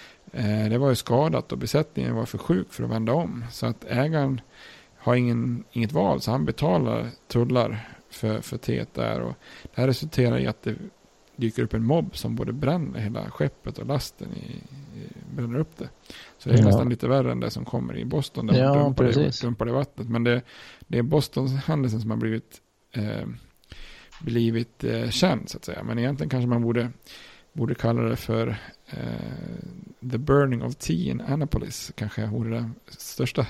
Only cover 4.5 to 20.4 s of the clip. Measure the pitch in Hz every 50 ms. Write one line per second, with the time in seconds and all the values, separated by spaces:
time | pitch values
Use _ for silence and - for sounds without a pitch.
4.5 | - - - - - - - _ _ - - 117 123 127 123 120 117 117 120 127
5.5 | 120 113 - - - 120 117 104 151 165 196 - - 127 - 110 117 139 151 135
6.5 | - - 147 160 180 165 135 113 113 113 113 117 - - _ _ - 120 120 127
7.5 | 123 123 117 107 110 107 - - - - - _ - - - 110 107 - - -
8.5 | - - - - 123 120 - - - - 58 57 - 60 60 - 123 - - -
9.5 | - - - - - - 123 135 127 - 151 151 - - 123 120 120 127 131 127
10.5 | 113 - - 113 110 - - - - _ _ _ _ _ _ _ _ - 120 110
11.5 | - 120 120 110 - 113 113 117 151 170 - - - - - 113 113 117 113 117
12.5 | 113 139 143 131 165 180 151 - - 120 107 101 117 - 98 - - - 151 139
13.5 | - - - - - - 113 123 143 131 - - - - - - 50 - - -
14.5 | - 50 50 - 131 139 143 - - 107 - - - - - - 131 123 120 117
15.5 | 120 139 156 - - - - - - - _ - - - - - - _ - -
16.5 | 123 113 107 104 98 - 127 123 120 120 - 123 131 139 127 123 120 123 120 113
17.5 | - 123 120 - - 120 127 120 - - - 123 139 147 139 - - 127 120 107
18.5 | - 127 131 139 143 143 143 143 131 - 127 120 113 139 151 139 127 - - 120
19.5 | 120 - 110 117 120 135 143 - _ - 120 117 117 117 117 120 120 123